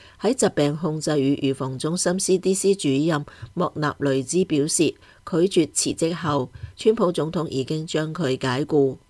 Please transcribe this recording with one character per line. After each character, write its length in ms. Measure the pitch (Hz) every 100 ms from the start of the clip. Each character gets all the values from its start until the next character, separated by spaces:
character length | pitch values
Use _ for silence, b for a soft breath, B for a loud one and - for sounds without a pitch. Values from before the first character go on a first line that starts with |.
| B B
喺 140 | 196
疾 160 | 269 202
病 200 | - 147
控 240 | 151 165 156
制 220 | 160 151
與 160 | 135 143
預 180 | 135
防 240 | 131 131 131
中 160 | 151
心 240 | 175 180 185
C 200 | - 185
D 160 | 185
C 200 | 190 190
主 140 | 196 147
任 340 | 135 160 147 147 B B
莫 180 | 170 175
納 200 | - 151 -
雷 240 | 143 135
茲 240 | 123 175 185
表 200 | 151 151
示 280 | - 147 - b b -
拒 60 | 160 185
絕 220 | 185 151
辭 180 | - 143
職 220 | - 165
後， 360 | 170 165 143 123 B B
川 200 | - 226
普 180 | 226 180
總 180 | 175 151
統 160 | 175 156
已 160 | 135
經 220 | 127 156 165
將 280 | 156 156
佢 240 | 160 143 131
解 240 | 135 127
雇。 320 | 147 151 135 127 _